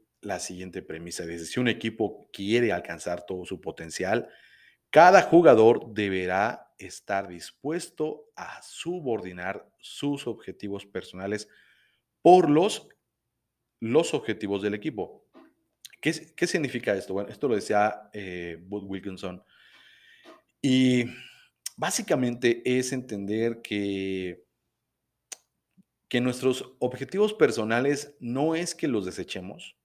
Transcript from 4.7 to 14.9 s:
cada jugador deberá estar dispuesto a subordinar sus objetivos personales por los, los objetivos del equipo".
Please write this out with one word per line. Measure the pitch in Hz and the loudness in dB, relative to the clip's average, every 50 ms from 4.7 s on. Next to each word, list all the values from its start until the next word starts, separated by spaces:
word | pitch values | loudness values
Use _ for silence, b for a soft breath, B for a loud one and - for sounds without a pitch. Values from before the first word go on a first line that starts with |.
| B B B _ | B B B _
cada | - 151 170 180 190 185 | 8 10 10 12 10 8
jugador | - - 165 170 170 156 123 110 110 117 120 - - 120 107 | 8 8 6 8 10 10 10 10 10 8 8 6 0 -8 -4
deberá | 107 104 98 95 95 92 90 90 95 104 117 - - - _ _ | -2 -2 0 0 -2 -2 0 2 2 0 0 -2 -8 -14 _ _
estar | - - 87 - - _ - 101 98 98 95 | -20 -18 -18 -18 -18 _ -4 -4 -4 -4 -6
dispuesto | 87 85 - - - _ - 143 160 175 165 - _ - 156 156 - - - _ _ | -12 -14 -16 -18 -18 _ -8 -6 -6 -6 -8 -10 _ -6 -6 -6 -6 -10 -14 _ _
a | - 90 - - - | -16 -16 -14 -16 -18
subordinar | - - - - - 170 180 180 151 127 113 104 92 92 90 90 87 92 98 90 - _ _ _ | -18 -20 -16 -10 -8 -8 -8 -6 -4 -4 -4 -4 -6 -10 -10 -8 -8 -8 -8 -8 -12 _ _ _
sus | - - - - 143 143 143 139 - | -20 -18 -12 -6 -4 -4 -4 -4 -6
objetivos | 123 107 - - - - - - 101 101 98 - | -8 -10 -10 -12 -16 -14 -10 -8 -8 -8 -8 -10
personales | - _ 92 90 - - 92 95 101 104 104 - b b b b b b b b b b b b _ _ _ | -10 _ -10 -10 -10 -14 -10 -6 -6 -6 -6 -8 b b b b b b b b b b b b _ _ _
por | _ 170 180 185 170 147 | _ 8 8 8 8 6
los, | 147 156 180 220 - - - - _ _ _ _ _ _ _ _ _ _ _ _ _ _ _ _ _ _ | 4 4 4 2 -2 -6 -10 -16 _ _ _ _ _ _ _ _ _ _ _ _ _ _ _ _ _ _
los | 113 110 120 156 165 165 - | -6 2 2 2 2 2 -2
objetivos | 135 - - 107 - 110 98 101 98 | -4 -4 -4 -6 -4 -4 -4 -4 -2
del | 101 104 104 | -2 -4 -4
equipo". | 104 104 160 | -4 -6 -8